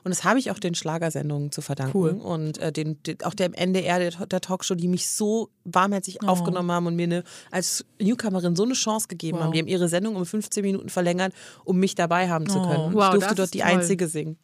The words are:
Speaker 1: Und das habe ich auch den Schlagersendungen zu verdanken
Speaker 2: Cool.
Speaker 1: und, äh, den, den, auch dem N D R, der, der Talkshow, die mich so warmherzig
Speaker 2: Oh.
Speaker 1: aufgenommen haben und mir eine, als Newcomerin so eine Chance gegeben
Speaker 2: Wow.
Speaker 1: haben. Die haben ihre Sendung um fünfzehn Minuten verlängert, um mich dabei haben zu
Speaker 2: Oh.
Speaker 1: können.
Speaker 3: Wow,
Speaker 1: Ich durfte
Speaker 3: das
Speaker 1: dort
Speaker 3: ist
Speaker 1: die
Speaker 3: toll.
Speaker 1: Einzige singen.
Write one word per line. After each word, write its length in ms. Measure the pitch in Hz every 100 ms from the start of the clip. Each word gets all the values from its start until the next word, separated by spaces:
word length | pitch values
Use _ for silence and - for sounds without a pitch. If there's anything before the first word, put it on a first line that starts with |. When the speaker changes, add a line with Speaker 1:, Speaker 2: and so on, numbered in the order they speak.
Speaker 1:
Und 60 | 185
das 140 | 175
habe 140 | 175 254
ich 120 | 233
auch 80 | 196
den 160 | 180
Schlagersendungen 800 | 175 160 165 165 151 147 143 143
zu 80 | -
verdanken 360 | 147 139 135 190
Speaker 2:
Cool. 140 | 165
Speaker 1:
und, 460 | 190 208 165 156 156
äh, 140 | 165
den, 300 | 147 156 156
den, 200 | 160 156
auch 100 | -
dem 180 | 208 180
N 180 | - 180
D 80 | 185
R, 160 | 175 180
der, 280 | 175 170 -
der 140 | 185
Talkshow, 340 | - 185 -
die 140 | 180 180
mich 200 | 180 -
so 420 | - 208 226 214 _
warmherzig 540 | 175 180 196 202 190 180
Speaker 2:
Oh. 40 | 202
Speaker 1:
aufgenommen 420 | 180 170 180 175
haben 160 | 175 175
und 100 | 170
mir 80 |
eine, 200 | 170 175 - - -
als 340 | 180 180 - - _
Newcomerin 560 | 202 240 220 190 175 175
so 80 |
eine 100 | 233
Chance 340 | 262 220 220 -
gegeben 300 | 170 165 165
Speaker 2:
Wow. 60 |
Speaker 1:
haben. 80 | 160
Die 60 | 156
haben 60 | 160
ihre 200 | 185 175
Sendung 280 | 175 214 196
um 100 | 175
fünfzehn 360 | 214 - 208
Minuten 260 | 196 190 -
verlängert, 440 | 185 175 180 190 - - -
um 140 | - 185
mich 160 | 190
dabei 340 | - 170 175 180
haben 200 | 165 160
zu 100 | 190
Speaker 2:
Oh. 20 | 180
Speaker 1:
können. 260 | 156 160
Speaker 3:
Wow, 100 | 214 196
Speaker 1:
Ich 40 | 190
durfte 0 |
Speaker 3:
das 160 | 190 196
Speaker 1:
dort 100 | 185
Speaker 3:
ist 80 |
Speaker 1:
die 40 | 196
Speaker 3:
toll. 80 | 175
Speaker 1:
Einzige 400 | 180 170 185 170
singen. 280 | 156 156 160